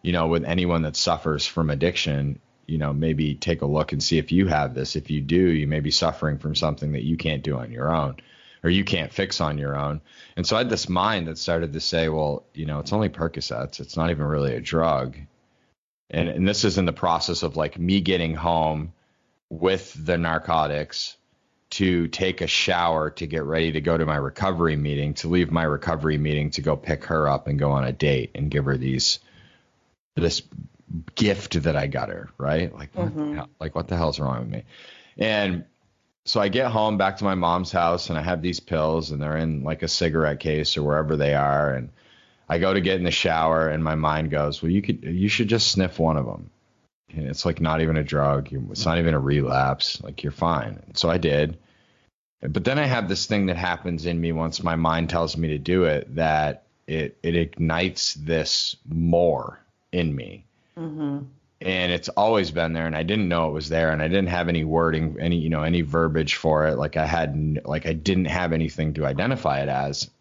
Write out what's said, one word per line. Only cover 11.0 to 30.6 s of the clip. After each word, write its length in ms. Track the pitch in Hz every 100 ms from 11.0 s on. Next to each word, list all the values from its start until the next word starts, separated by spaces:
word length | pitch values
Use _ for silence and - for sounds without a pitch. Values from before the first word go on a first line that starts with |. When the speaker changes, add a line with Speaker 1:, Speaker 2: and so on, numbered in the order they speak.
| 101 104 80
Speaker 1:
that 120 | 80
started 340 | - 85 82
to 80 | 73
say, 280 | - 82 80
"Well, 360 | 78 76 71 _
you 120 | 76 78
know, 120 | 73
it's 140 | -
only 160 | 104 101
Percocets. 720 | 78 82 76 - 58 67 -
It's 160 | 71 82
not 140 | 82
even 160 | 78 73
really 280 | 76 71
a 60 | 58
drug." 560 | 58 80 82 71 65 67 71 _ _ _ _ _ _ _ _
And, 180 | 82 82
and 180 | - 92
this 160 | 104
is 140 | 107 92
in 60 |
the 80 | 87
process 500 | - 90 82 - 82
of, 140 | 82 73
like, 200 | 73 -
me 220 | 87 98
getting 340 | 90 92 82
home 580 | 78 85 82 80 78 80 - _ _ _ _ _
with 420 | 80 90 95 - 73 78
the 120 | 85
narcotics 1000 | 85 82 90 80 73 73 78 - - - _ _ _ _ _
to 360 | - 95 87 82
take 320 | - 95 87
a 40 | 85
shower 640 | - - 87 85 80 78
to 160 | - 80
get 160 | 80
ready 280 | 71 80 82
to 80 | 78
go 160 | 78 82
to 80 | 78
my 100 | 73
recovery 600 | 71 - 95 85 85 73
meeting, 380 | 73 71 73
to 140 | 73 82
leave 220 | 87 80
my 140 | 82
recovery 540 | 80 73 - 80 76 76
meeting 320 | 76 76 73
to 120 | -
go 140 | 73 73
pick 280 | - 76 -
her 220 | 80 73
up 200 | 69 -
and 100 | 71
go 140 | 71
on 120 | 69
a 80 | 64
date 380 | 65 73 67 58 -
and 140 | 73
give 140 | 73 67
her 100 | 69
these 420 | 64 131 - - _ - - _ _ _ _ _ _ -
this 260 | 82 - - -